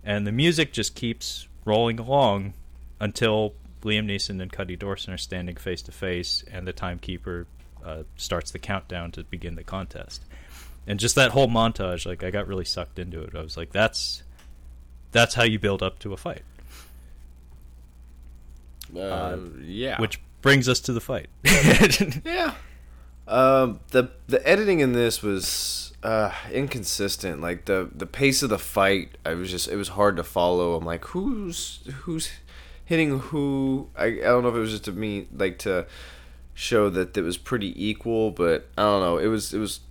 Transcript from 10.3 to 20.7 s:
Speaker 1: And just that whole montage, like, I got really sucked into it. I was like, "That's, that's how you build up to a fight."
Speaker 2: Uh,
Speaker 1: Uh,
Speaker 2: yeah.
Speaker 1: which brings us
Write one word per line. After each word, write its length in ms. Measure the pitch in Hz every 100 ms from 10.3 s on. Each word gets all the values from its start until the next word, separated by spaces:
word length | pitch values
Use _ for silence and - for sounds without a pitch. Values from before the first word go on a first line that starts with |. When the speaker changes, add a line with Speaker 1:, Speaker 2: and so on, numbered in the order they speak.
| - - - - - -
Speaker 1:
And 140 | 101
just 140 | 117
that 160 | - 127
whole 180 | 127 131
montage, 560 | 117 113 - 95 87
like, 180 | - 90
I 80 | 92
got 160 | 101 98
really 180 | 95
sucked 340 | 87 - 85 -
into 240 | 87 85
it. 120 | 78
I 60 | 82
was 140 | 80 82
like, 140 | 82
"That's, 500 | 95 110 - - - - - - - - - - - -
that's 220 | 117 117
how 100 | -
you 140 | 117 110
build 240 | 107 98
up 160 | 92 -
to 120 | 104
a 40 | 95
fight." 260 | 175 80 - - - - - - - - - - - - - - - - - - - - - - - - -
Speaker 2:
Uh, 40 | 175
Speaker 1:
Uh, 380 | 95 95 92 - 90 71
Speaker 2:
yeah. 380 | 76 98 127 107
Speaker 1:
which 200 | - - - -
brings 260 | 135 139
us 120 | 123